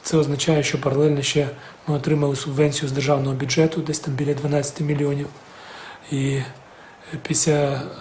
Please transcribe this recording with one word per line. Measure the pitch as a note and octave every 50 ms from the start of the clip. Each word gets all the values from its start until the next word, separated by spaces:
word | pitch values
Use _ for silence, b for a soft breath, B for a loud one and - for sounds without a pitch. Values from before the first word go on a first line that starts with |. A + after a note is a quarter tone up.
Це | - - E3+
означає, | D#3 D3 C3+ C#3+ C3+ - - D#3+ D3+
що | C#3 - - C#3
паралельно | - C#3+ C3 C#3 D3+ D3+ D3 C#3
ще | C3+ - - D3 C#3+ C3+ B B B B B B -
ми | - D3+
отримали | C#3+ - D#3+ D#3 D3 D3 C#3+ C#3
субвенцію | C3+ - D3+ C3+ C#3 D3+ D3 C#3 - D3+ C3+
з |
державного | C3 C#3 C3 C#3 D3 C#3 C3+ C3+ C3+
бюджету, | B2+ C#3+ C3 - E3 D#3+ D#3+ - F3
десь | - - D3+ -
там | - D#3 C3+
біля | B2+ D3 C#3+ C#3+
дванадцяти | C3 C#3 D3 D3 D3 C3+ - - - D#3
мільйонів. | D3 D3 C#3+ D3 C#3 C#3+ C#3+ C#3+ - - B B B B B B B B B B B B B - -
І | D3 C3+ C3+ C#3 C3+ C3+ C3 - - - - B B B B B B B - - E3 D3+
після, | - - E3 - - E3 D3+ D3 C#3+ C#3 C#3 C3 C3+ - - -